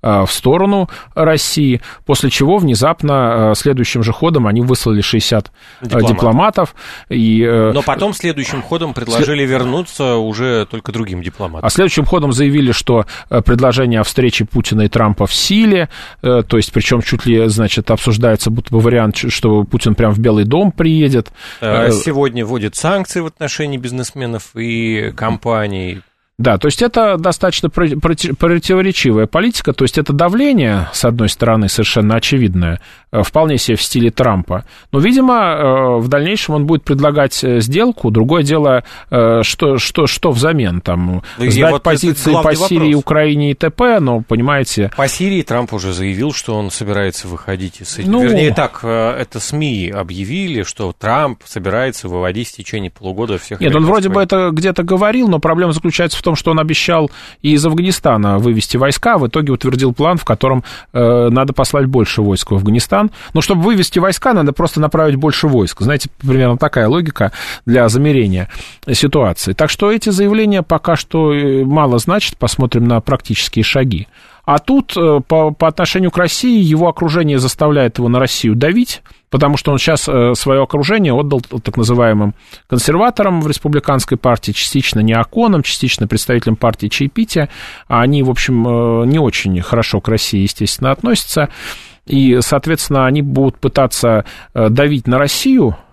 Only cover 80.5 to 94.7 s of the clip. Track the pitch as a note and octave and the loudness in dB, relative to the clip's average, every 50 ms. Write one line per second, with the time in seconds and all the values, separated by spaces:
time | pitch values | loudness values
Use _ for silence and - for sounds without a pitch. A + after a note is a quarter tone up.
80.5 | C3+ C#3 C3+ - - D3 C#3+ C#3+ G#3 A3+ G3 D#3 B2 B2+ D3 C#3+ C#3 B2+ A#2 - | 2 2 2 0 0 -2 0 0 0 2 2 2 2 2 0 0 0 -2 -2 -4
81.5 | - B2 A2 - G#2+ - A2+ G#2+ A#2+ A#2+ A#2+ A2+ G#2+ G#2 G#2 G#2 G#2 - _ - | -10 -8 -8 -6 -2 0 0 2 4 4 4 4 4 2 0 0 -2 -6 _ -20
82.5 | - - _ _ - B2 - - D3+ E3+ G#3+ B3 A#3+ - G#3 G3 F3+ E3+ D#3 D3+ | -20 -20 _ _ -2 -2 0 0 2 2 2 0 2 2 0 2 2 0 0 -2
83.5 | D3 - - D3+ D3 D3 - - C#3+ C3 - - C3+ A#2 - B2+ A#2+ A2+ - - | -4 -2 -2 0 0 0 0 0 0 0 0 0 -4 0 2 0 0 0 -2 -6
84.5 | G#2 - - - - C#3 C3 - - G#2+ G#2+ A2 A2+ A2+ A#2 - - A3+ A#3 A3+ | -4 -4 -4 -2 -2 -2 -2 0 0 2 2 2 2 2 0 0 0 0 2 2
85.5 | G3 D#3+ C3+ - - - - B2+ - - A2 G#2 - A2 - - B2+ A#2+ A2 A#2 | 2 2 0 -2 -4 -2 -2 -2 -2 -2 -2 -2 -2 -2 0 0 -2 0 0 0
86.5 | A2+ - - A#2 A2 - - G#2 - - C#3 C#3 - - A3+ A3 - E3+ D3 C#3+ | -2 0 0 -2 -2 -2 -6 -6 -4 -2 -4 -2 0 -2 -2 -2 0 -2 -2 -2
87.5 | - - - - - - - _ B2+ A#2 A#2+ C3 D3 D3 C3+ C3 B2 - - - | -6 -14 -18 -18 -20 -20 -8 _ 0 2 2 2 2 2 2 0 0 -2 0 0
88.5 | C3 A#2+ A2+ B2 A#2+ A#2 A#2+ A#2 A#2 A#2 A#2+ B2 C#3+ D#3+ D3+ A#2+ - - - G2 | 0 0 2 0 0 0 0 0 0 2 2 2 2 2 2 0 -2 -2 -2 -2
89.5 | F#2 F2+ F2 - - A#2 A2+ - - G#2 - - A2+ G#2+ - - - G2 G2 G2+ | -2 -2 -2 -2 -2 -2 0 0 -2 -4 -2 0 -2 -2 -2 -2 -2 0 0 -2
90.5 | - - A2 G2+ - - B2 C3 C#3 - - A#3 A#3+ G#3+ - - - D#3+ D3 C#3+ | -2 -4 -4 -4 -4 -4 -2 -2 -2 -2 0 -2 -2 -2 -2 -4 -2 -2 -2 -2
91.5 | - - - - - - - - - _ _ - - C#3 C3+ C3 B2 B2 A#2+ - | -6 -12 -16 -16 -16 -16 -18 -20 -20 _ _ -2 0 2 4 4 4 2 2 0
92.5 | - C#3+ - D#3 D#3+ D3 - - C#3+ C3+ C3 B2+ C3+ D3+ D3 C#3 C3 C3+ C3+ C3+ | 0 -2 0 -2 -2 -2 -2 -2 0 0 2 2 2 0 0 -2 0 0 0 0
93.5 | B2 - - C3+ - - C3+ B2 - - - A#2 A2+ G#2+ G#2 - - - - - | 0 0 -4 -2 0 2 0 0 0 0 0 2 2 2 0 -4 -12 -20 -20 -10
94.5 | _ - A2+ G#2+ | _ 0 2 2